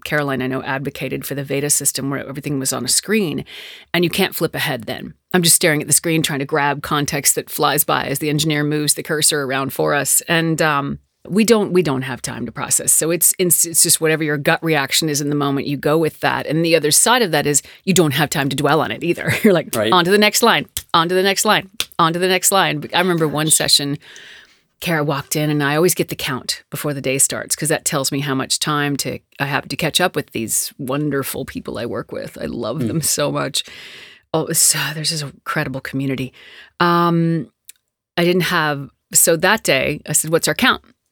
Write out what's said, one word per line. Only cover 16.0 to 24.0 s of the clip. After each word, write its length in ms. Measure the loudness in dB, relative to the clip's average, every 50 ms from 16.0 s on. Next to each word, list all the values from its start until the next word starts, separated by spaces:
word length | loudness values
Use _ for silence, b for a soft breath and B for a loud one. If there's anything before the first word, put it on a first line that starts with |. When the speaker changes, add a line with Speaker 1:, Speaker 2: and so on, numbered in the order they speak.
| 2 0 -2 -4
Speaker 1:
that. 260 | -4 -2 -2 -2 -2
And 180 | -2 0 0 2
the 120 | 2 2
other 160 | 2 2 2
side 280 | 2 2 4 4 4 2
of 120 | 2 2
that 140 | 0 0 0
is 160 | 0 0 -2 B B B B -2
you 80 | 2
don't 200 | 2 4 4 2
have 180 | 2 0 0 0
time 180 | 0 -2 -2 -2
to 60 | 0
dwell 240 | 0 2 2 2 2
on 120 | 2 0
it 100 | -4 -4
either. 300 | -4 -4 -4 -2 -2 -2 0
<laughs> 60 | 2
You're 100 | 4 4
like, 220 | 4 4 2 -2 -2
Speaker 2:
Right. 180 | -2 2 4
Speaker 1:
"On 120 | 6 6 6
to 60 | 6
the 60 | 6 4
next 260 | 4 4 4 4 4
line, 240 | 4 4 2 0 -4 -8 -12 -4 _ 2
on 140 | 2 2 2
to 80 | 2
the 80 | 2 2
next 200 | 2 2 0 2
line, 240 | 2 2 0 0 -4 -8 -10 -10 -6 _ 0
on 140 | 2 2
to 80 | 2 0
the 80 | 0 2
next 240 | 2 2 2 2
line." 360 | 2 2 2 2 0 -4 -4 -2 0
I 60 | 0
remember 260 | 2 2 2 2 0
one 200 | 0 0 0 0
Speaker 2:
Gosh. 80 | 2 2
Speaker 1:
session 440 | 0 2 2 2 2 2 -2 -6 -6